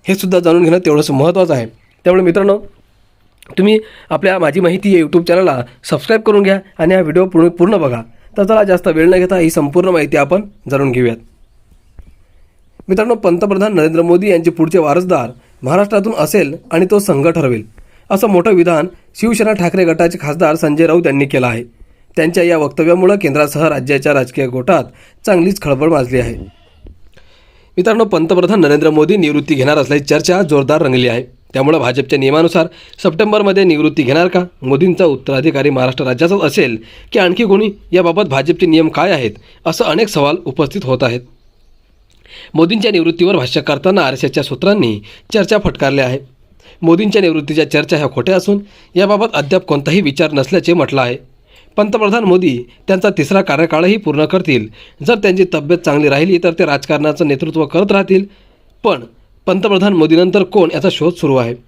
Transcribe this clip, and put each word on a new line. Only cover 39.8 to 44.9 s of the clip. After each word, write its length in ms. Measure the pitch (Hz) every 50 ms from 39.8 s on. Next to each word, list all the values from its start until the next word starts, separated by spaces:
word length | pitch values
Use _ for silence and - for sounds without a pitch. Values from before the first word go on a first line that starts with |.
| 240
अनेक 220 | 180 156 180 226
सवाल 280 | 208 - 156 143 143 156 180 -
उपस्थित 360 | 143 127 - 147 135 - 202 -
होत 160 | 127 131 123
आहेत. 200 | 135 120 117 123 123 - - _ _ _ _ _ _ _ _ _ _ _ _ _ _ _ _ _ _ - - - - - -
मोदींच्या 380 | 160 165 170 226 220 196 220
निवृत्तीवर 440 | 202 175 160 170 165 - 175 185 202
भाष्य 260 | 160 127 123 - 156
करताना 400 | 143 - 147 139 - - - 135
आरएसएसच्या 420 | 156 131 - - - - - - 135
सूत्रांनी 580 | - 147 - - 190 208 214 143 113